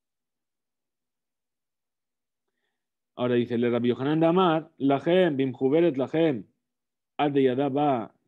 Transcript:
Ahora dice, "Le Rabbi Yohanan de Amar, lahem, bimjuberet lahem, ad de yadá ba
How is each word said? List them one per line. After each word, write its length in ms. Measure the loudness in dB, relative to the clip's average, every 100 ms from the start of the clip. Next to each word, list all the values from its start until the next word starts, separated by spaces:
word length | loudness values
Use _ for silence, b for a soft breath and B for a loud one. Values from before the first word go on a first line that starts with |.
| _ _ _ _ _ _ _ _ _ _ _ _ _ _ _ _ _ _ _ _ _ _ _ _ _ _ _ _ _ _ _
Ahora 200 | -8 -2
dice, 240 | 0 0 -2
"Le 120 | 0
Rabbi 180 | 0 -2
Yohanan 300 | -2 -2 0
de 80 | 2
Amar, 460 | 2 2 0 -4 _
lahem, 580 | -2 0 2 2 2 0
bimjuberet 600 | -4 -2 0 2 2 0
lahem, 500 | -4 0 0 -2 -10 _ _ _ _ _ _ -4
ad 160 | 0
de 100 | 2
yadá 240 | 2 0 -2
ba 440 | 0 0 -2 -6 _